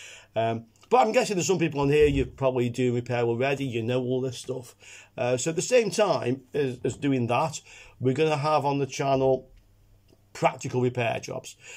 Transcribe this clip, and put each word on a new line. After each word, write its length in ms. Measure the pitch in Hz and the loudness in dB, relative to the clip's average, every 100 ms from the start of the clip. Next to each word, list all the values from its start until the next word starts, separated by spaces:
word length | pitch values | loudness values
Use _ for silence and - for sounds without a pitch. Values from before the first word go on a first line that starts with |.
| - - - | -20 -20 -8
Um, 300 | 220 170 156 - _ - | -4 -2 -2 -8 _ 2
but 160 | 254 226 | 4 4
I'm 60 | |
guessing 240 | 247 220 185 | 2 0 0
there's 100 | 185 | 0
some 120 | 175 | 0
people 200 | 165 139 | 0 0
on 100 | 143 | 2
here, 160 | 151 147 | 6 6
you're 200 | 139 127 | 4 -2
probably 440 | - 131 127 123 | -2 0 2 0
doing 240 | 120 127 | 0 0
repair 280 | 120 120 120 | 0 -2 0
already, 420 | 117 117 135 139 | 0 0 0 -2
you 180 | 135 117 | -4 -4
know 200 | 113 127 | -2 -2
all 180 | 123 127 | 0 -2
this 180 | 131 123 | -4 -6
stuff. 360 | - 131 120 - - - - - | -8 -10 -12 -20 -20 -20 -12 -4
Uh, 200 | 123 127 | 0 0
so 140 | 165 | 0
at 60 | 165 | -2
the 60 | |
same 280 | - 247 208 | 2 2 4
time 520 | 190 202 131 120 135 - | 2 2 2 0 -4 -4
as, 260 | 156 131 123 | -2 -2 -2
as 140 | 135 - | -4 -2
doing 320 | 143 131 117 | 0 0 2
that, 320 | 123 160 - - - - - | 0 -2 -4 -16 -20 -20 -4
we're 140 | 123 | 0
gonna 220 | 131 156 147 | 2 2 0
have 280 | 151 151 | 0 0
on 160 | 143 143 | 2 0
the 60 | 135 | -2
channel 640 | - 139 135 135 131 - - _ _ _ _ _ _ _ | -2 0 2 2 0 -4 -20 _ _ _ _ _ _ _
practical 460 | - 160 - 131 127 | -2 -2 -2 -6 -2
repair 380 | 127 123 113 120 | -2 0 -2 -4
jobs. 380 | - 127 - - - | -8 -10 -12 -18 -20